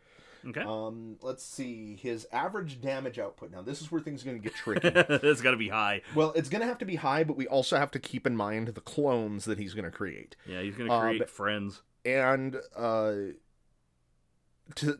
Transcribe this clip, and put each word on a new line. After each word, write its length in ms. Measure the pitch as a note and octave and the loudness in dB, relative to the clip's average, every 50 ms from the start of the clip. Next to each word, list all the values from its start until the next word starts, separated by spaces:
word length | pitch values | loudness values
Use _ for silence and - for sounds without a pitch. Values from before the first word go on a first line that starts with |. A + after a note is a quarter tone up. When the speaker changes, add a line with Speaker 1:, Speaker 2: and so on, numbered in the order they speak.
| _ _ _ - - - - - - | _ _ _ -20 -20 -20 -20 -18 -14
Speaker 1:
Okay. 160 | A#2+ - D3 | -10 -8 -8
Speaker 2:
Um, 540 | - G#2 A2 A2 A2 A2 A2+ A2+ A2+ A2+ G#2+ - | -6 -4 -4 -4 -4 -6 -8 -10 -12 -14 -14 -10
let's 220 | - B2+ C3 C3 - | -8 -8 -8 -8 -10
see, 500 | - - - C3+ B2 A#2+ A2 A2 G#2+ G#2 | -12 -10 -8 -8 -8 -8 -10 -12 -12 -12
his 320 | F#2 - B2+ A#2 A2 A2 - | -8 -6 -6 -6 -6 -6 -6
average 500 | - F3 F3 F#3+ G3 G#3 F3 D#3 C3 B2 | -4 -2 -2 -2 -2 -4 -6 -6 -8 -6
damage 360 | A#2 C3+ C3+ C3+ C3+ B2+ - B2 | -4 -4 -2 -2 -4 -6 -4 -4
output. 320 | G#2 G2+ - - - E2+ | -6 -6 -6 -10 -14 -14
Now, 100 | F2 F2+ | -14 -12
this 180 | F#2 A#2 D3 C#3+ | -8 -8 -8 -8
is 100 | D#3+ D3+ | -6 -4
where 100 | E3+ D#3+ | -4 -4
things 220 | D3+ D#3+ D3 B2+ A#2+ | -4 -4 -8 -8 -8
are 20 | |
gonna 140 | C3+ B2 A2+ | -8 -8 -6
get 160 | G#2 G#2+ - | -6 -6 -6
tricky. 360 | - - A#2+ G#2 F#2 - F3 | -6 -2 0 2 4 4 4
Speaker 1:
<laughs> 20 | E3 | 6
It's 480 | F3+ F3 - D3 C3 - D3 D3+ A#2+ | 6 6 6 6 4 6 6 6 6
gotta 140 | B2 C3 B2+ | 6 4 4
be 140 | A2 A2+ G#2 | 4 2 0
high. 320 | G2+ A2 G#2+ G2+ G#2 F#2+ - - - | 2 2 4 4 2 0 -2 -2 2
Speaker 2:
Well, 180 | D3+ D#3 D#3 D#3 | 4 4 4 4
it's 140 | E3 D#3 C3+ | 2 0 0
gonna 160 | E3 G#3 A#3 | 0 0 0
have 140 | A#3+ A#3+ - | 0 -2 -4
to 60 | B3 | -4
be 100 | F#3+ F3+ | -4 -4
high, 280 | D#3 - C#3 C3+ D3+ E3 | -2 0 2 2 4 2
but 140 | D#3 D3 C#3 | 2 0 -2
we 100 | C3 - | -2 2
also 300 | - C3+ B2 - F3+ C#3 | 2 2 4 4 4 2
have 140 | C#3+ C3+ | 2 2
to 80 | - C3 | 0 -4
keep 260 | - - - B2+ - C#3 | -6 -6 -6 -2 0 0
in 80 | A#2+ | 2
mind 340 | A2 G#2 G2+ G#2+ A2 A2+ A2+ | 2 0 0 0 -2 -2 -4
the 120 | A2+ - | -6 -8
clones 640 | - - - - C#3+ C#3 B2+ A#2+ A2 G#2+ G#2 G2+ G2+ | -10 -8 -2 2 2 4 4 2 2 0 -4 -4 -2
that 120 | A2 G#2+ G2 | -2 -2 -2
he's 140 | G#2 F#2+ F#2+ | -4 -6 -6
gonna 180 | G#2+ G2 E2+ | -6 -6 -6
create. 440 | - - G#2 F#2 C#2 G1+ - - - - - - | -4 -4 -4 -6 -6 -8 -12 -16 -20 -20 -14 -10
Speaker 1:
Yeah, 140 | F#2 F2+ | -8 -6
he's 140 | F#2 G2+ G2+ | -6 -6 -6
gonna 160 | A#2 A#2+ A#2 | -4 0 2
Speaker 2:
Um, 100 | A#2+ A#2 | 4 4
Speaker 1:
create 280 | A2+ A2+ A2+ A2 A#2+ - | 4 4 2 2 0 -2
friends. 520 | - - G2+ G#2 G#2+ G#2 G2+ G2 F#2 - - _ _ _ - | -4 -4 -2 0 0 0 -2 -6 -8 -10 -18 _ _ _ -2
Speaker 2:
and, 540 | B2 B2+ C3+ C3 B2+ C3+ C3 C3 C3+ C3 C3 - - - | 2 4 4 6 6 4 4 2 0 -4 -6 -8 -10 -6
uh, 380 | - A#2 A#2 A2+ A2 G#2+ G#2+ G#2 G2+ G2+ F#2+ - - _ _ _ _ _ _ _ _ _ _ _ _ _ _ _ _ _ _ _ _ _ _ _ _ _ - - | -2 0 2 4 4 4 4 2 0 -2 -4 -8 -12 _ _ _ _ _ _ _ _ _ _ _ _ _ _ _ _ _ _ _ _ _ _ _ _ _ -14 -8
to, 200 | - - D3 C#3+ - | -2 0 0 0 0